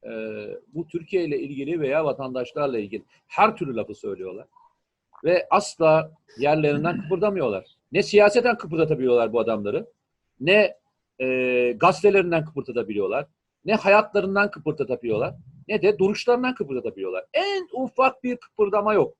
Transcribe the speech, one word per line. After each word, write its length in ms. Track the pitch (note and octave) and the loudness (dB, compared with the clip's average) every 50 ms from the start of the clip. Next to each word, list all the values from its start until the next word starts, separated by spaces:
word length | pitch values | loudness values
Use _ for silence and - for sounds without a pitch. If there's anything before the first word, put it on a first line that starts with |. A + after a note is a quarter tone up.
| _ | _
e, 80 | A#2 A2+ A2+ A2 A2 G#2+ G#2+ G#2+ G#2 G2 - _ _ C3+ | -12 -12 -10 -10 -10 -10 -12 -12 -12 -14 -14 _ _ _
bu 140 | D#3 E3+ D#3+ | -12 -12 -8
Türkiye 380 | - F3 E3+ - - F#3 F3 | -8 -10 -10 -4 -4 -2 -2
ile 140 | D#3+ C#3+ C3+ | -2 -4 -6
ilgili 400 | A#2 C#3 C#3+ C3+ C#3 C3+ E3+ E3+ | -6 -8 -8 -8 -6 -6 -4 -4
veya 260 | D3+ C3 C3+ D#3 D#3+ | -2 0 0 0 0
vatandaşlarla 720 | D3 C3 C3+ C#3 C3 B2+ B2+ B2 A#2+ - D3+ D3 C#3 B2+ A2+ | 0 -2 -4 -6 -8 -6 -6 -8 -8 -6 -4 -4 -2 -2 -4
ilgili 240 | G#2 G2 G2+ G#2 - _ _ _ _ _ | -6 -6 -8 -12 -14 _ _ _ _ _
her 300 | - - G3 A3 A3 - | 0 2 2 2 2 -2
türlü 180 | F3+ C#3+ B2+ | -8 -6 -6
lafı 200 | A2 G#2 - G#2 | -6 -8 -8 -10
söylüyorlar. 520 | - - G#2 G2 F#2 F#2 F#2 F#2 G2+ - _ _ _ _ _ _ _ _ _ _ _ _ _ _ - - | -14 -10 -10 -10 -8 -10 -12 -12 -14 -18 _ _ _ _ _ _ _ _ _ _ _ _ _ _ -6 -2
Ve 240 | D#3 F3 F3 - - | 0 0 0 0 2
asla 640 | - F#3+ G3+ - - _ E3 D#3+ D#3 D#3+ D#3 D#3 - _ _ _ _ - | 0 0 0 -2 -6 _ 4 4 6 4 2 -2 -12 _ _ _ _ -4
yerlerinden 640 | B2 C#3+ D3+ D#3 D#3 D3 D3 D3 D3+ E3+ F3 - | 0 2 2 2 2 2 0 2 0 -2 -2 -4
<clears throat> 0 | |
kıpırdamıyorlar. 640 | - D3+ F3+ F3+ F#3 G#3+ G3 F#3 D3 A#2 G2+ F#2+ - _ _ _ _ _ | -4 -4 -2 0 0 0 0 0 -2 0 -2 -2 -6 _ _ _ _ _
Ne 120 | - F3 G#3 | -2 -2 -2
siyaseten 540 | - - G3+ G#3 G#3 G#3 B3 A#3 B3 A#3 A3+ | 4 6 6 6 6 6 4 2 2 0 -2
kıpırdatabiliyorlar 760 | - F3 D#3 D#3+ D#3+ D3+ D#3 B2+ C3 B2+ A#2+ A#2+ A#2 A2 G#2+ | -4 -8 0 0 0 0 0 0 2 2 4 4 2 2 0
bu 60 | A#2 | 0
adamları, 480 | A2 A2+ A2+ G#2+ G2+ G2+ G#2+ D#3+ A3 - _ _ _ _ _ _ _ _ _ _ | 0 0 -2 -2 -2 -4 -4 -4 -6 -8 _ _ _ _ _ _ _ _ _ _
ne, 380 | B2+ D3+ F#3+ G#3+ G#3 F#3 - _ _ _ _ _ _ _ _ _ | 0 2 4 4 4 2 0 _ _ _ _ _ _ _ _ _
e, 520 | C3 C3 C3 B2+ B2+ B2+ B2+ B2 B2 B2 | -4 -2 -2 0 0 0 2 2 2 0
gazetelerinden 760 | A#2+ A2 D#3+ F3+ - - - G3+ F#3+ G3 F3+ F3 E3+ E3 D#3 | 0 2 2 2 2 4 2 4 4 4 2 2 0 -2 -2
kıpırdatabiliyorlar, 800 | D#3 - C#3 C3+ - A#2+ A#2+ A2 F#2+ G#2+ G2+ G2 F#2 G#2 C3 D3 _ _ _ _ _ _ _ _ | -4 -10 -12 -10 -6 -6 -6 -4 -4 -2 -2 -2 -2 -2 -4 -6 _ _ _ _ _ _ _ _
ne 100 | E3+ G#3+ | -2 -2
hayatlarından 760 | G#3+ - G3 G3 G#3+ G#3+ G#3+ _ G3+ F3+ F#3+ G3 G3+ G3+ G#3 | 0 4 6 6 6 4 4 _ -2 -2 0 0 0 0 0
kıpırdatabiliyorlar, 840 | - - - D#3 D3+ - C#3 - B2+ A#2 - A#2 A2 G#2+ B2 E3+ - - - - - - - - | -2 -6 -6 -6 -4 -4 -2 -4 -4 -4 -2 -2 -2 -2 -2 -4 -6 -12 -20 -20 -20 -20 -10 -6
ne 140 | G#3 G#3+ | -4 0
de 180 | D3+ G3 G#3 - | 2 2 2 4
duruşlarından 560 | F#3+ F#3+ G#3+ - - - A#3+ B3 B3+ B3+ B3+ | 2 0 0 0 2 2 2 2 2 -2 -4
kıpırdatabiliyorlar. 680 | - G3 C#3 C3+ B2 A#2+ A#2 G#2 F#2+ F#2+ F#2 F2+ F#2 F#2 _ _ | -4 -6 -6 -6 -6 -6 -6 -8 -6 -8 -6 -6 -6 -8 _ _
En 340 | D4+ F4+ G4+ G4+ G4 F#4 - - | -2 0 0 -2 -4 -6 -6 -6
ufak 500 | A#3+ C4 - _ - B3+ C4 C4 _ - | -6 -6 -6 _ 2 0 0 0 _ -6
bir 140 | B3 B3 A#3+ | -6 -6 -6
kıpırdama 560 | - _ _ - G#3+ G3+ G3 G#3+ G3+ G#3+ G#3+ | -10 _ _ -2 -2 0 2 0 0 2 2
yok. 240 | F#3+ D3 A#2+ - _ | 2 2 2 -2 _